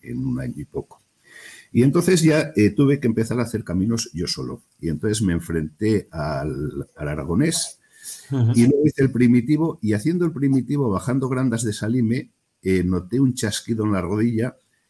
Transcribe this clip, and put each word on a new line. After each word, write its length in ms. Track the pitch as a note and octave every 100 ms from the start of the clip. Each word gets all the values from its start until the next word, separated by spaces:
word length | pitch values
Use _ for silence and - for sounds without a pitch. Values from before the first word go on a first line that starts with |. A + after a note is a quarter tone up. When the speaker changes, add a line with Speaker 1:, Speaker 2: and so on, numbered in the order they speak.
Speaker 1:
en 160 | - A#1+ C2
un 140 | B1
año 140 | C#2+ -
y 60 |
poco. 360 | C#2 - - - _ _ _ - - - -
Y 100 | A#2
entonces 400 | C3+ E3+ F3 F3+
ya, 300 | D#3+ D#3 D3+ G2+
eh, 140 | G#2
tuve 300 | - C#3 C#3+
que 60 | B2+
empezar 320 | A2 A2 A#2+
a 40 |
hacer 200 | A#2 G#2
caminos 460 | - F2 G#2+ A#2 -
yo 140 | E2 F2
solo. 360 | - B1+ - _ _
Y 80 | E2
entonces 340 | D2+ A2 G#2
me 100 | G2
enfrenté 760 | E2+ E2+ E2 D2+ - G#2+ G#2 -
al, 800 | E2 D2 C#2+ D2+ C2+ C#2+ C#2 C#2+ -
al 120 | D2+
aragonés 720 | D2 C#2+ F2 D#3+ - - - _ - - - -
Speaker 2:
Ujú. 240 | C#3 A2+
Speaker 1:
y 120 | A#2+ A#2+
luego 200 | C#3+ D3+
hice 160 | -
el 100 | C3+
primitivo. 640 | A#2+ B2 B2 A#2+ D3+ D#3+ -
Y 120 | G#2+
haciendo 300 | G#2 D3+ F3
el 80 | E3+
primitivo, 580 | D3+ C#3 C3+ A#2+ C#3+ B2+
bajando 380 | F#2 - C3 B2+
Grandas 360 | C3 C3 A2+
de 80 | A#2
Salime, 580 | G#2 G#2 B2+ A2 B2+ - _ _ _
eh, 220 | F#2+ F#2
noté 360 | F2 F#2 F2+ B2
un 140 | C3+
chasquido 500 | B2 A2 - - A2+
en 80 | G#2
la 80 | G2
rodilla 540 | F2 G#2 A#2 A2+ B2+ - _ _